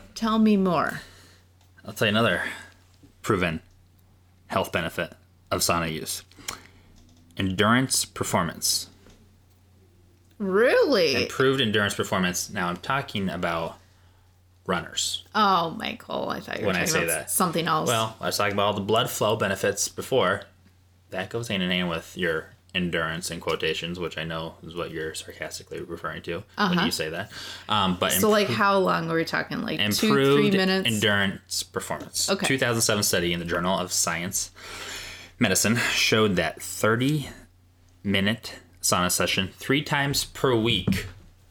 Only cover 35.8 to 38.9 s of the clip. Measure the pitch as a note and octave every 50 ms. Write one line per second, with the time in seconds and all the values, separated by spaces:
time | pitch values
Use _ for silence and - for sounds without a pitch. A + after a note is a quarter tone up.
35.8 | - - - - - - A#2 A2 A2 G#2 F#2+ F2+ E2 D#2+ - - - - - -
36.8 | - G#2+ A2+ A#2+ B2+ C#3 D3+ D3+ C3 - - - - - _ _ _ _ _ _
37.8 | _ _ _ _ - G2+ G2 G2 G2 G2+ A#2 A#2+ - - - - - - - -
38.8 | - -